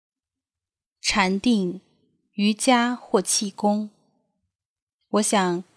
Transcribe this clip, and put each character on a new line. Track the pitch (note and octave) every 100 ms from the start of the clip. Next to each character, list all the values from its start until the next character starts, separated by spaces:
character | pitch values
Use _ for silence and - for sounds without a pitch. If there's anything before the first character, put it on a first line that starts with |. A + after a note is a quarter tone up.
| _ _ _ _ _ _ _ _ _ _
禅 | - G#3+ F#3 G3
定、 | B3 A3 F3+ F#3 _ _ _ _ _
瑜 | - G#3
伽 | G#3+ - A#3+ A#3+
或 | B3 - G#3
气 | F3+ - G3+
功。 | - G#3 G#3 G#3+ _ _ _ _ _ _ _ _ _ _ _ _
我 | G#3
想， | A3 G#3 F3+ F3 -